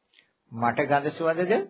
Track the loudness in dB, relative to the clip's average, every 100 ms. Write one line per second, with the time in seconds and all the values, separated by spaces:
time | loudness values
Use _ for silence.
0 | _ _ _ _ _ -4 -2 0 2 2
1 | 0 -2 0 0 2 0